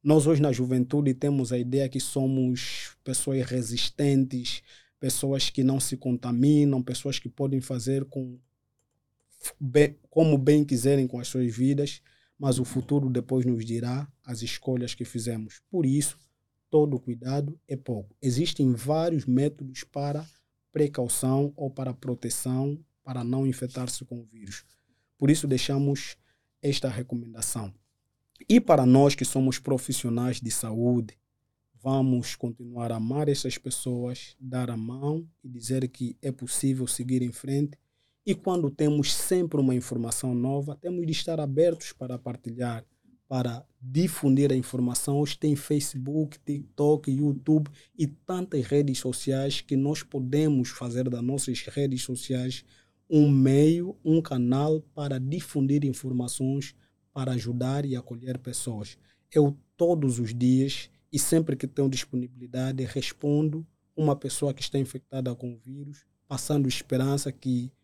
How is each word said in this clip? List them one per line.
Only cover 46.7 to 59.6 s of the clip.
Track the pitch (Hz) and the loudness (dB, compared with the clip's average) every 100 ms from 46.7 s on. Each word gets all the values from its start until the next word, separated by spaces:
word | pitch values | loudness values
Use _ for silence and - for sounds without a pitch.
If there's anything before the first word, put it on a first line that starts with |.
| - 147 151 147 | 0 2 2 2
YouTube | 135 147 143 - 156 147 - _ - | 0 0 0 4 4 2 -10 _ -4
e | |
tantas | 147 - - 185 185 147 | -4 -4 -8 -6 -2 -4
redes | 117 143 143 127 | 2 2 2 -2
sociais | 127 123 - 135 139 143 | -4 -4 -2 -2 -2 -4
que | - 135 | -2 0
nós | 139 151 | 0 -2
podemos | - 139 127 147 156 139 120 | -6 -6 -2 2 2 2 0
fazer | - 123 120 127 | -6 -6 -4 -2
das | 120 | -2
nossas | 120 139 131 120 | -2 -2 -4 -6
redes | - - 139 127 | -6 -4 -2 -2
sociais | - 123 - 127 127 127 _ _ _ _ _ | -6 -8 -4 -4 -4 -8 _ _ _ _ _
um | 156 147 | 6 8
meio, | 135 131 139 151 170 180 - | 8 8 8 6 4 -2 -4
um | 156 160 | 2 2
canal | 160 131 120 135 147 156 - | 2 0 2 2 2 0 -2
para | - 143 131 | -8 -4 -4
difundir | 131 165 - 147 135 143 | -4 -6 -4 -2 2 2
informações, | 143 127 135 123 123 - 131 139 139 _ _ _ _ | 0 -4 -4 -4 -4 -4 -2 -2 -6 _ _ _ _
para | 139 131 | -6 -4
ajudar | 127 113 120 127 143 | -2 -4 -2 -2 -2
e | 143 | -2
acolher | 127 - 117 127 123 | -6 -8 -12 -8 -8
pessoas. | 127 117 - 107 107 - _ _ _ | -6 -8 -6 -8 -10 -16 _ _ _
Eu | 156 143 143 | 4 4 2